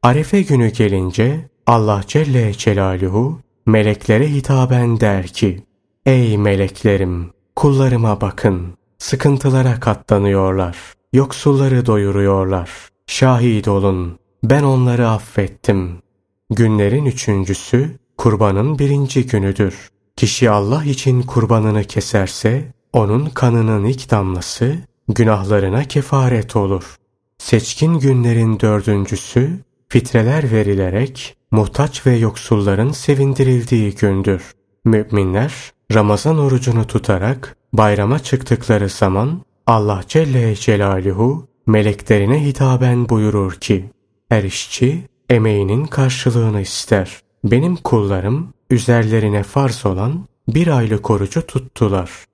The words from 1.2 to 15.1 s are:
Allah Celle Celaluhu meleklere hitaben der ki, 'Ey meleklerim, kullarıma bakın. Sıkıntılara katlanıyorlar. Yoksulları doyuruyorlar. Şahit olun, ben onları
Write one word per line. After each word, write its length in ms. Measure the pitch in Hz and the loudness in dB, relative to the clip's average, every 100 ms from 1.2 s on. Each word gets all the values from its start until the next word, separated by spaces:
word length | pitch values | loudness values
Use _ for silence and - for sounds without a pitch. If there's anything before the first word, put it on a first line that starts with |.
| 117 156 - _ - | 0 0 -8 _ 0
Allah 360 | 117 107 101 95 | 2 2 0 0
Celle 460 | 151 151 127 110 | -2 0 0 0
Celaluhu 840 | 101 - 101 95 92 92 98 127 165 - _ - | -2 0 2 0 0 -2 0 -2 -4 -14 _ 2
meleklere 640 | 110 107 104 - 110 147 | 2 2 -2 0 2 2
hitaben 720 | 143 135 135 127 127 120 113 | -2 0 0 2 2 2 0
der 280 | 110 98 90 | 0 0 -4
ki, 360 | - 104 92 - _ _ _ - | -2 -2 -2 -12 _ _ _ 2
'Ey 320 | 131 120 107 | 2 2 2
meleklerim, 920 | 104 98 98 - 110 98 95 90 87 _ _ - | 2 2 0 0 0 2 0 -4 -8 _ _ -2
kullarıma 680 | 147 135 135 123 113 101 | 2 2 2 2 0 0
bakın. 560 | 104 - 117 92 87 87 _ _ | -2 -2 -2 0 -6 -14 _ _
Sıkıntılara 840 | - 131 147 139 135 131 127 117 | -8 -2 0 0 0 2 2 0
katlanıyorlar. 960 | - 101 - 104 101 98 95 95 90 85 - - _ | -2 -4 0 0 2 2 0 0 -4 -6 -18 -20 _
Yoksulları 720 | 123 135 - 147 135 135 127 120 | 0 0 -2 0 2 2 0 2
doyuruyorlar. 840 | 107 98 98 98 98 95 95 85 - - _ - | 0 0 0 2 2 0 -2 -6 -14 -20 _ -12
Şahit 600 | - 131 127 120 110 101 | 0 2 4 2 0 0
olun, 520 | 101 98 92 87 85 _ _ | 0 2 0 -4 -10 _ _
ben 200 | 110 139 | 0 2
onları 460 | 143 131 123 120 117 | 4 2 2 2 0